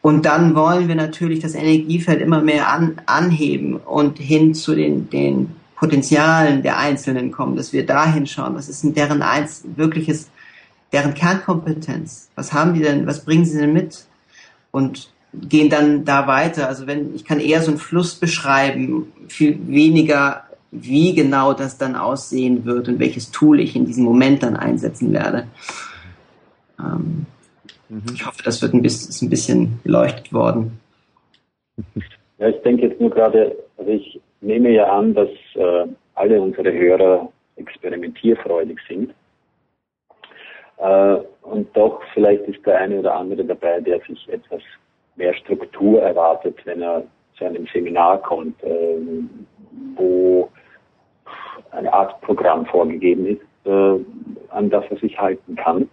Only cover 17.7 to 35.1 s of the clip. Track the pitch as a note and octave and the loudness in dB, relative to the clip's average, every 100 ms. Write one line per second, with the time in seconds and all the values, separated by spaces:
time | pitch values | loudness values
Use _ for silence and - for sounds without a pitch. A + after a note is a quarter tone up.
17.7 | D3 - E3+ E3+ - E3+ - C#3 C3+ C#3 | -2 -2 -2 -2 -2 -4 -2 0 2 2
18.7 | B2+ B2+ D#3 - _ - - D3+ - A#2 | -2 -4 -4 -8 _ -20 0 2 2 0
19.7 | C#3 D#3 D#3+ D3+ C#3+ C#3 - - - _ | 4 6 6 4 2 0 -2 -14 -20 _
20.7 | A#2 A#2+ C#3+ F3+ D#3+ C3+ C#3 C3+ C3+ C3+ | -16 0 2 4 4 2 2 2 0 -6
21.7 | - C3 B2 G2+ - - C3 B2+ A#2+ A#2 | -6 -6 -4 -4 -6 -6 -2 0 0 0
22.7 | B2 A#2+ B2 B2+ A#2+ - - D3+ D3 - | -4 -2 -2 -2 -2 -10 2 6 6 4
23.7 | B2 B2 A#2+ A#2 B2 C3 C#3 A#2+ - A#2 | 0 -2 2 4 4 4 2 0 -2 -2
24.7 | A#2+ A#2 - A#2+ G#2 G#2 A#2 A2+ - - | -2 -4 -2 0 0 -2 -4 -8 -16 -16
25.7 | - - - F#2 F2 _ _ _ _ _ | -14 -16 -18 -20 -20 _ _ _ _ _
26.7 | - - G1+ - G1+ - _ _ _ - | -10 -6 -6 -6 -6 -10 _ _ _ -20
27.7 | _ _ A2 A2 B2 - - - A#2 A2 | _ _ -12 -10 -10 -12 -8 -6 -4 0
28.7 | B2 B2 - - - A#2+ - - A#1+ A#1 | 2 0 -4 -10 -8 -4 -2 0 0 0
29.7 | - - A1+ A#1 - - A#2 A#2 A#2 A2+ | -4 0 0 0 -4 -8 -2 0 -2 -6
30.7 | - _ _ _ _ _ _ _ _ _ | -10 _ _ _ _ _ _ _ _ _
31.7 | - - G#2+ - - _ _ G#2+ - A#2 | -16 -12 -14 -14 -20 _ _ -2 0 0
32.7 | A#2+ B2 - A2+ - A2 A2 G#2 - - | 2 0 0 0 2 4 4 2 -2 -16
33.7 | - G2 G#2+ - - _ _ G2+ A2+ A#2+ | -10 -4 -4 -6 -20 _ _ -4 2 4
34.7 | A2 F#2+ G2+ A2 | 6 4 2 2